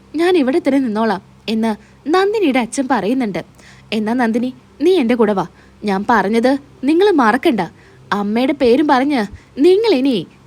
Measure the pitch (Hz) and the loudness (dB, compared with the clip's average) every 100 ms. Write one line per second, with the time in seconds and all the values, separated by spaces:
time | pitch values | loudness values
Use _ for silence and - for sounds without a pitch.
0 | - 302 349 359 254 339 294 277 254 208 | -10 -2 2 2 2 0 0 0 -2 -2
1 | 226 190 - - - 220 226 208 - - | -2 -4 -8 -14 -6 -4 -2 -4 -12 -14
2 | 269 359 403 440 320 254 220 - 262 240 | -2 0 0 0 0 0 -2 -4 -2 -2
3 | 185 262 226 170 - - - - - 220 | 0 -2 -4 -6 -12 -20 -20 -20 -8 -6
4 | 214 254 226 226 254 - - - 320 370 | -2 -2 0 -2 -4 -8 -20 -2 0 2
5 | 226 240 208 190 170 - - - 208 196 | 2 2 2 0 -6 -12 -20 -10 -4 -4
6 | 214 226 190 233 254 277 - - 262 330 | 0 0 2 0 0 -2 -6 -6 -2 2
7 | 415 320 220 247 339 220 165 - - - | 2 2 2 2 0 -2 -4 -10 -20 -20
8 | - 202 202 226 269 294 247 254 311 254 | -8 -6 -2 -2 -2 0 2 2 2 0
9 | 285 269 202 - - 240 339 381 453 269 | 0 -2 -4 -10 -14 0 2 4 2 0
10 | 277 214 - - | 0 -2 -6 -14